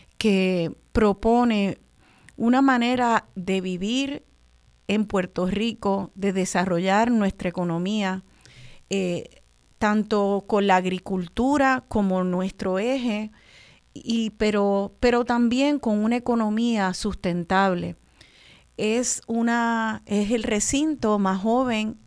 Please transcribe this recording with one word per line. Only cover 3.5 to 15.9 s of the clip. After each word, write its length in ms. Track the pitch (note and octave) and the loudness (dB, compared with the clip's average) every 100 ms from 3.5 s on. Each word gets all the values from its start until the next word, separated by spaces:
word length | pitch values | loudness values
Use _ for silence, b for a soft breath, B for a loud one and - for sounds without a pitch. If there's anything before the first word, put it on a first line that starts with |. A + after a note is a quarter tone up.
| F#3+ | -2
vivir 600 | F#3 F3+ G3+ B3+ C#4 C#4+ - _ _ _ _ _ - | -2 -4 -2 -2 -4 -6 -14 _ _ _ _ _ -2
en 180 | G#3 G#3 | -2 0
Puerto 400 | G3 F3+ - F#3 | 0 -2 -2 -2
Rico, 640 | G3 A3+ A3 G3+ G3 G3 | -2 -4 -2 -2 -2 -4
de 200 | - G3 | -4 -2
desarrollar 760 | F#3+ F#3 F#3 F#3 E3+ F#3+ G3+ A#3 | -2 -2 -2 0 0 2 2 2
nuestra 380 | A3+ G3 - F#3 | 2 0 -2 -6
economía, 760 | F3+ F3 E3 F#3 G#3+ F#3+ F#3+ - B B B B B - | -4 -4 -4 -2 -2 -4 -6 -10 B B B B B -6
eh, 520 | G3 F3+ F3 - - _ _ _ _ | -4 -4 -6 -8 -18 _ _ _ _
tanto 640 | G#3+ G#3+ G#3+ G#3 G3 G3+ - | 0 2 0 0 0 -2 0
con 200 | G#3 G3+ | 0 4
la 100 | F#3 | 4
agricultura 1080 | F#3 F#3 - F#3 F3 - B3+ D4 C4+ B3+ - | 2 -4 -4 -6 -4 -2 2 4 2 2 -2
como 360 | A3 G3 F#3 | -2 0 0
nuestro 540 | F#3 F3+ F#3+ - G3 F#3 | 0 -2 -4 -6 -4 -2
eje, 520 | A3+ C4+ A#3+ G#3 G#3+ B B B B B _ | -2 -2 -2 -4 -8 B B B B B _
y, 360 | - - A3+ A3 | -14 -4 -2 -4
pero, 640 | - G#3+ G#3 G3+ G3 G3+ - | -2 0 2 2 0 -2 0
pero 240 | B3 A#3+ | 2 2
también 540 | A#3+ A#3+ A#3 B3 C#4+ C#4+ | 2 2 2 2 2 0
con 260 | A3+ | 0